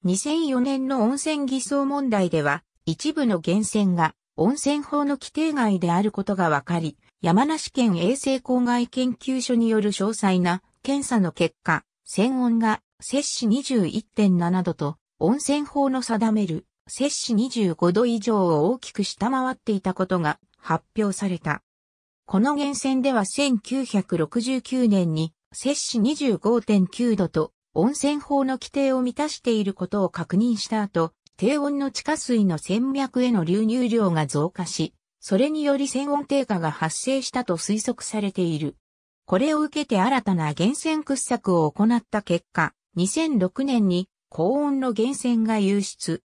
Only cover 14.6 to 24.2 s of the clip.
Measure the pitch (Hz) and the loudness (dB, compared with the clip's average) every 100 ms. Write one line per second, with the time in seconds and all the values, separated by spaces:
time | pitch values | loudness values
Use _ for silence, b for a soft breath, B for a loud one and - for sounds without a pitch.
14.6 | 180 165 143 156 _ _ 160 269 - 294 | -2 -2 -4 -6 _ _ 0 0 0 -2
15.6 | 294 285 277 262 247 226 220 214 196 160 | 0 0 0 0 -2 0 2 2 0 -4
16.6 | - _ _ - 277 - - 220 254 240 | -8 _ _ -4 -2 -2 -2 0 0 0
17.6 | 196 160 175 180 240 233 202 214 180 156 | 0 2 2 2 2 0 0 2 2 4
18.6 | 160 247 - - 196 - 214 269 254 254 | 2 0 -6 -6 -6 -2 -2 0 -2 -6
19.6 | - 202 190 185 185 185 156 151 _ _ | -4 -2 -2 -2 -2 0 -2 -4 _ _
20.6 | - 165 _ - 208 190 202 175 - 147 | -4 -4 _ -4 -2 -2 -4 -4 -4 -6
21.6 | _ _ _ _ _ _ - 190 247 294 | _ _ _ _ _ _ -2 2 2 2
22.6 | 285 269 269 262 262 247 196 - 285 233 | -2 -2 -2 0 2 0 -2 0 0 0
23.6 | - 262 254 208 - 170 | -2 -4 0 -2 0 -2